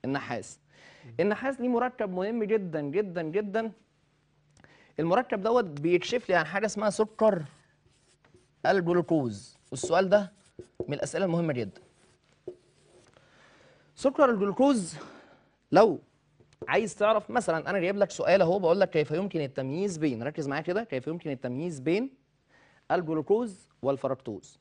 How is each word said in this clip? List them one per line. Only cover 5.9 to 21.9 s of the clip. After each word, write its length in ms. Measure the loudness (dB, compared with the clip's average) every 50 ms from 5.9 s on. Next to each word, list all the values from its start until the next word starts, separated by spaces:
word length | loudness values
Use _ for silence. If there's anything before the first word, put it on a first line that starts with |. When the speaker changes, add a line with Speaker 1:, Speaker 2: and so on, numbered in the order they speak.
| 2 2 2 0 -4 -4 0 2
Speaker 1:
لي 60 | 2
عن 120 | 2 2
حاجة 200 | 0 -2 -2 -2
اسمها 240 | -2 -2 0 0 0
سكر 520 | 2 2 -2 -2 2 4 4 4 4 2 -4 -8 -14 _ _ _ _ _ _ _ _ _ _ _ _ _ _ _ _ -20 _ _ _ _ 0
الجلوكوز، 920 | 2 2 4 2 2 2 2 2 2 0 0 0 -2 -6 -8 -14 -20 -20 _ _ _
والسؤال 380 | -8 -8 -2 2 2 2 4 4
ده 240 | 4 4 2 0 _ _ _ _ _ -20 -20 _ _ _ -6 -6
من 60 | -4
الأسئلة 300 | -4 -6 -6 -2 -2 -2
المهمة 280 | 0 0 0 0 0
جدًا. 280 | -2 -2 -4 -6 -8 -16 -20 _ _ _ _ _ _ _ _ _ _ _ _ -16 -16 _ _ _ _ _ _ _ _ -20 _ _ _ -20 _ _ _ _ -20 -20 -20 _ _ _ _ _ _ _ _
سكر 360 | -2 -2 0 4 4 4 4
الجلوكوز 640 | 4 2 0 -2 2 4 4 4 4 2 0 -4 -10 -16 -16 -18 -20 -20 -20 -20 -20 _ _ _ _ _ _ _
لو 260 | 6 6 6 6 4 -4 -8 _ _ _ _ _ _ _ -20 _ -18 _ -4 0
عايز 260 | 0 0 0 -2 -2
تعرف 360 | 0 2 2 2 2 0 -2
مثلًا، 400 | -4 -2 0 0 -2 -2 -2 -2
أنا 80 | -2 0
جايب 180 | 0 0 2
لك 140 | 0 0 -2
سؤال 300 | 0 -2 2 4 4 4
أهو، 160 | 4 2 2 2
بقول 220 | 2 2 4 4
لك: 100 | 2 2
"كيف 200 | 2 0 0 0
يمكن 300 | -2 -4 -4 -4 -4 -4
التمييز 560 | -4 -4 -6 -6 -6 -4 -4 -2 -4 -4 -2 -2
بين"، 240 | -2 -2 -2 -2
ركز 260 | -6 -6 -6 -4 -4 -4
معايا 140 | -4 -4
كده، 220 | -4 -2 -4 -4 -4
"كيف 220 | -4 -6 -6 -4
يمكن 240 | -6 -8 -6 -6 -8
التمييز 500 | -8 -6 -6 -6 -6 -4 -6 -6 -8 -4
بين 300 | 0 0